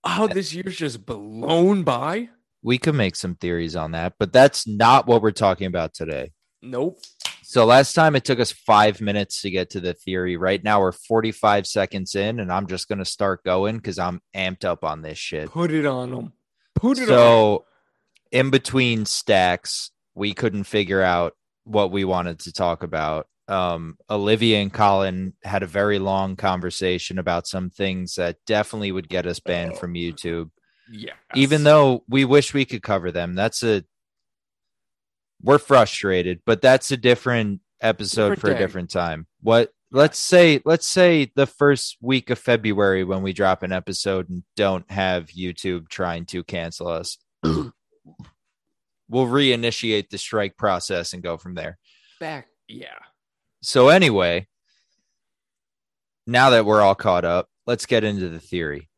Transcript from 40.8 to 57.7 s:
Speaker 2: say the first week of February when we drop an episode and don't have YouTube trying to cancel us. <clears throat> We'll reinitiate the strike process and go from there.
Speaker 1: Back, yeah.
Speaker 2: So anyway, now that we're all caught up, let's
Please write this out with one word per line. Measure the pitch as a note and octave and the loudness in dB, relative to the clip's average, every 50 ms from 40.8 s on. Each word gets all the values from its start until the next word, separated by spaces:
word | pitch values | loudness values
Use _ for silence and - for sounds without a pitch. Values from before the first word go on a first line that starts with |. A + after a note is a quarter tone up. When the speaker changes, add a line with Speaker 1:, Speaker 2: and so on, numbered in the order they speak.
| - | 0
Speaker 2:
say | - - F#3 F3+ F3 E3+ D#3 C#3 A#2 _ | -2 2 4 4 4 4 4 0 0 _
the | C#3 C#3 | 0 0
first | - _ _ D3 C#3+ C#3 B2 - - - _ | 0 _ _ 2 2 2 2 -2 -10 -12 _
week | - A#2+ C3+ B2+ - - | -4 -2 -2 -2 0 -4
of | B2 - | -6 -4
February | _ - A#2+ A2+ G#2+ A2 G#2 G2 G2+ G2 F#2+ F#2+ F#2+ | _ 0 0 2 2 0 2 2 4 4 4 2 0
when | F2+ F#2+ F#2+ F#2+ | -2 -4 -4 -4
we | G2 F#2 | -6 -2
drop | F#2 G2+ F#2 F#2 - - | 0 0 0 0 0 -2
an | F2+ F#2 | -6 -6
episode | F#2 F2 - F#2+ - - G2+ F#2+ F#2 F2+ F2 | -6 -6 -8 -8 -6 -4 -4 -4 -4 -6 -8
and | F2+ F2+ - _ _ | -12 -14 -14 _ _
don't | - G#2 G2 F#2+ F2+ F2 _ | -2 0 0 0 -2 -6 _
have | G2 G2 F#2+ F#2 F#2 F2+ E2 - | -4 -2 -2 -2 -2 -4 -6 -10
YouTube | - F2 F#2 F2+ E2+ - - G2 F2+ F2 D#2+ _ | -14 -10 -10 -10 -10 -8 -6 -6 -6 -6 -10 _
trying | - - F#2 F2 E2+ E2+ E2+ | -8 -6 -6 -4 -4 -8 -10
to | - - F2 E2+ | -10 -10 -12 -10
cancel | - - F2 E2 E2+ E2 - - | -8 -10 -8 -8 -10 -12 -10 -8
us. | E2+ E2+ E2 F2+ - - _ _ _ _ _ - | -8 -8 -8 -8 -12 -16 _ _ _ _ _ -4
<clears throat> | D#2+ D#2+ D#2+ D2 - _ _ _ _ _ _ _ - _ _ - - _ _ _ _ _ _ _ _ _ _ _ _ _ _ _ _ | -4 -4 -4 -6 -10 _ _ _ _ _ _ _ -20 _ _ -20 -20 _ _ _ _ _ _ _ _ _ _ _ _ _ _ _ _
We'll | A2 B2+ C3 | -2 -2 0
reinitiate | A#2+ B2 C#3 C#3+ C3+ B2 A#2 A#2 A#2 A2 - - A2+ G#2+ G#2 G2 _ | 2 2 2 2 2 2 2 0 -4 -4 -4 -4 -2 -2 -2 -4 _
the | - | -12
strike | F#2+ - - - G#2+ G2+ G2+ _ | -14 -12 -6 -4 -4 -4 -4 _
process | _ - G#2 F#2+ F2 - - G2 F2 E2+ - - | _ -2 -2 -2 -2 -4 -4 -6 -6 -6 -6 -12
and | F2+ | -10
go | F2 F2 E2+ | -8 -8 -10
from | D#2+ _ F2+ F2+ | -10 _ -14 -12
there. | E2+ D#2 D#2+ F2 _ _ _ _ _ _ _ _ _ | -12 -12 -12 -14 _ _ _ _ _ _ _ _ _
Speaker 1:
Back, | E3 D#3+ D#3 C3+ A#2 _ _ _ _ | -12 -12 -12 -14 -16 _ _ _ _
yeah. | _ G#2+ A#2+ C3 - - - - _ _ _ _ _ _ _ _ _ _ _ | _ -20 -20 -20 -20 -20 -20 -20 _ _ _ _ _ _ _ _ _ _ _
Speaker 2:
So | - - - C3 B2 C#3+ | -10 -2 2 6 6 8
anyway, | D#3+ F#3+ F#3 C#3+ A2 G2 F2+ F2 E2+ F2 G2 _ _ _ _ _ _ _ _ _ _ _ _ _ _ _ _ _ _ _ _ _ _ _ _ _ _ _ _ _ _ _ _ _ _ _ _ | 8 6 6 4 2 2 2 2 0 -2 -6 _ _ _ _ _ _ _ _ _ _ _ _ _ _ _ _ _ _ _ _ _ _ _ _ _ _ _ _ _ _ _ _ _ _ _ _
now | - A#2+ B2 C3 C3+ | 0 4 4 6 8
that | B2 A#2 A2 | 6 6 6
we're | G#2 G#2+ G#2+ | 6 4 6
all | G#2 G2 G2 | 6 6 4
caught | - - G#2+ F2+ F2 E2+ | 2 2 0 0 2 2
up, | E2+ F2 F2+ F2 _ _ _ _ | 0 0 0 -2 _ _ _ _
let's | - | -4